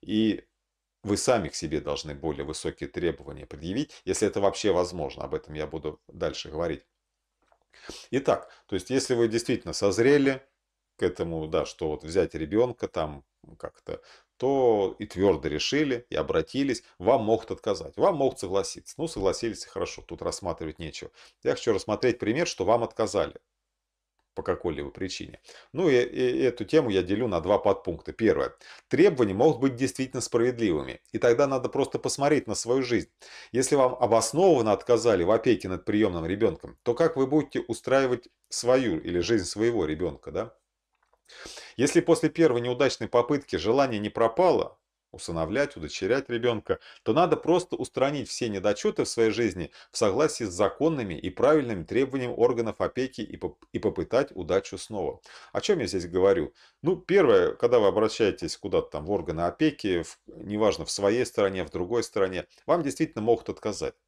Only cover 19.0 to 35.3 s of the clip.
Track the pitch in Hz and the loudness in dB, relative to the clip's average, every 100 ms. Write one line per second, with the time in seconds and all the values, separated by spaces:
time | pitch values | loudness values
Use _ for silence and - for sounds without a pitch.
19 | 156 - 98 90 117 98 - 95 90 - | -8 -2 -2 0 -6 -8 -12 -8 -8 -8
20 | - 85 85 - 90 82 80 78 80 - | -16 -8 -8 -6 -8 -8 -10 -10 -12 -12
21 | - _ - _ - 139 - 98 - 104 | -18 _ -20 _ -4 -2 0 -2 -2 0
22 | 127 120 104 127 170 - 92 117 113 - | 0 0 -2 -2 -2 -2 0 2 0 -4
23 | 107 101 73 71 _ _ _ _ _ _ | -2 0 -2 -6 _ _ _ _ _ _
24 | _ _ _ - - 87 90 71 71 - | _ _ _ -10 -4 -4 -4 -6 -8 -8
25 | 95 - - - - - - 139 180 127 | -10 -8 -14 -18 -20 -20 -14 -2 2 4
26 | 120 - 127 131 131 117 104 156 131 95 | 2 0 -2 2 0 -2 2 2 4 0
27 | 87 101 120 87 82 101 104 95 - 82 | 2 0 0 -2 2 2 4 0 -2 -8
28 | - - 110 76 65 - - - _ 135 | -10 0 2 2 0 -6 -20 -20 _ 4
29 | 196 139 107 95 147 120 135 120 131 - | 4 4 0 4 4 4 0 0 -4 -4
30 | 131 127 - 120 120 120 107 78 65 62 | -6 -6 -2 2 2 2 0 0 -4 -12
31 | _ 110 123 120 143 135 120 135 131 131 | _ 0 2 4 2 0 -2 -2 -2 -2
32 | 131 - 143 147 - 101 113 131 123 117 | -6 0 2 2 0 -6 0 0 2 0
33 | 78 _ - - - 120 131 143 127 131 | -2 _ -20 -20 -4 -2 2 4 4 2
34 | 117 113 110 147 190 143 107 98 - 120 | 4 4 4 4 6 6 4 2 4 4
35 | 117 98 87 | 6 4 4